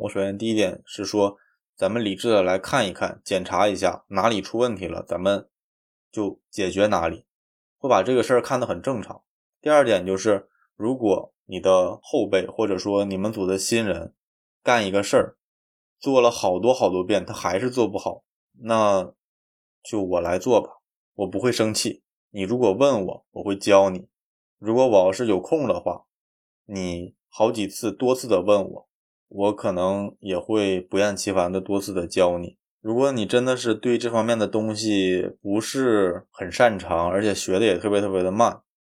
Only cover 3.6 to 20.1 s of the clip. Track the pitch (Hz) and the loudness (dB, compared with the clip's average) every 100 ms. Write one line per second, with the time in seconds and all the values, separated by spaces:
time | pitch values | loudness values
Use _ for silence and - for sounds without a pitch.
3.6 | 104 92 92 - - 98 113 107 95 113 | 0 0 -2 -4 -6 0 0 0 -4 -2
4.6 | 123 101 90 85 - 87 95 101 - _ | -2 -4 -8 -10 -8 -4 0 -2 -4 _
5.6 | _ _ _ _ _ 113 101 - _ - | _ _ _ _ _ -6 -6 -6 _ -4
6.6 | 95 87 107 95 82 82 _ _ _ _ | -2 2 2 2 0 -4 _ _ _ _
7.6 | _ _ 139 156 185 127 110 123 - 127 | _ _ 2 2 4 2 2 2 2 -2
8.6 | 113 87 135 123 95 - _ _ _ _ | -2 -4 -4 -6 -8 -16 _ _ _ _
9.6 | 151 151 123 95 90 95 110 98 - _ | 4 4 6 2 0 0 2 0 -2 _
10.6 | _ - 110 131 110 90 - _ - 90 | _ -6 -4 0 2 2 -2 _ -12 -2
11.6 | 95 92 90 - - 147 104 95 92 - | 4 4 2 -4 -6 -4 0 0 -2 -2
12.6 | 107 92 104 101 101 95 104 110 92 95 | -2 -2 0 -2 -2 -4 -4 -4 -2 -2
13.6 | - 113 107 82 82 - _ _ _ _ | 0 -2 -2 -4 -8 -16 _ _ _ _
14.6 | - 120 98 101 98 131 - - _ _ | 0 2 2 -2 2 0 0 -6 _ _
15.6 | _ _ _ _ 139 131 120 117 98 90 | _ _ _ _ 0 4 4 2 0 2
16.6 | 113 - 101 90 92 101 90 85 90 92 | 0 2 2 0 0 -2 -2 -6 -4 -2
17.6 | 127 127 107 98 - 85 _ _ _ _ | -2 0 -2 -2 -8 -8 _ _ _ _
18.6 | 113 113 104 98 90 - _ _ _ _ | -2 0 2 2 -2 -12 _ _ _ _
19.6 | _ _ - 107 92 | _ _ -8 -6 -2